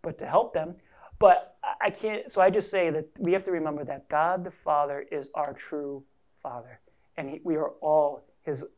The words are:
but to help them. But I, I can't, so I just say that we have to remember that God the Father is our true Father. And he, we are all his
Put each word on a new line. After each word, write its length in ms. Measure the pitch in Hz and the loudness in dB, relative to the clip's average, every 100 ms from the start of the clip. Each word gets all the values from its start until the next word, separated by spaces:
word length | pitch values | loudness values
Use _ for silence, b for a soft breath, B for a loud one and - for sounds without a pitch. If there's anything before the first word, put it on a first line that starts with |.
but 160 | 170 165 | -10 -10
to 80 | |
help 300 | - 170 233 | 2 2 2
them. 180 | 170 156 180 B B B - | -4 -6 -12 B B B 6
But 380 | 202 175 - _ | 8 8 2 _
I, 240 | - - 208 | -8 -2 -2
I 20 | |
can't, 400 | 202 214 214 - | -2 -6 -6 -4
so 100 | 202 | 4
I 80 | 190 | 6
just 220 | 202 196 | 4 0
say 180 | 190 170 | 0 0
that 160 | 156 151 - | -2 -6 -4
we 120 | 170 | 0
have 100 | 190 | 0
to 80 | 190 | 0
remember 320 | 175 156 147 | -4 -4 -6
that 260 | 143 139 - | -8 -10 -2
God 340 | 151 165 185 | 0 2 0
the 60 | 180 | -6
Father 560 | - - 147 143 143 139 | -8 0 0 0 -4 -6
is 180 | 151 139 | -8 -6
our 180 | - 147 | -6 -6
true 500 | 139 - 151 143 139 139 _ _ _ | -8 -10 -8 -8 -10 -14 _ _ _
Father. 380 | 143 120 120 120 _ _ _ - | -12 -12 -16 -20 _ _ _ -12
And 120 | 139 | -10
he, 120 | 156 | -8
we 140 | 175 156 | -4 -2
are 140 | 147 - | -2 -4
all 420 | 156 156 147 135 _ _ | 2 4 4 -2 _ _
his 240 | - 135 - | -8 -8 -8